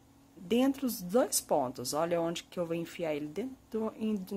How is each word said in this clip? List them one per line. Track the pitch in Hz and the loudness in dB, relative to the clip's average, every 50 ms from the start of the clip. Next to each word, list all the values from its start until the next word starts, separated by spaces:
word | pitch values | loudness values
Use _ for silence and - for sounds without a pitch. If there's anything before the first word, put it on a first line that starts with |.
| _ - _ _ - _ _ - | _ -20 _ _ -20 _ _ -16
dentro | 190 175 220 240 254 277 269 - 277 247 | -2 2 4 6 6 4 4 2 -2 -2
dos | 208 190 | -2 -4
dois | 180 175 185 247 294 415 - - | -4 0 2 4 4 4 2 -2
pontos. | - - 185 151 131 123 135 - 123 127 143 | 0 2 2 2 2 0 -2 -4 -6 -2 0
Olha | 147 165 170 175 170 | 0 2 2 2 2
onde | 165 165 170 160 - | 2 0 -2 -4 -6
que | - - 185 | -8 -6 -4
eu | 175 | -2
vou | 165 165 | -2 -2
enfiar | 170 170 160 - - 170 156 151 | -2 -4 -6 -6 -4 -2 -2 -2
ele | 147 151 151 | -2 -4 -4
dentro, | 151 196 233 262 262 - - - - 220 220 220 214 - | -6 -6 -6 -6 -8 -12 -12 -6 -4 -2 -2 -4 -4 -2
em | 220 220 214 196 185 - 202 | -2 0 0 -2 -2 -2 -4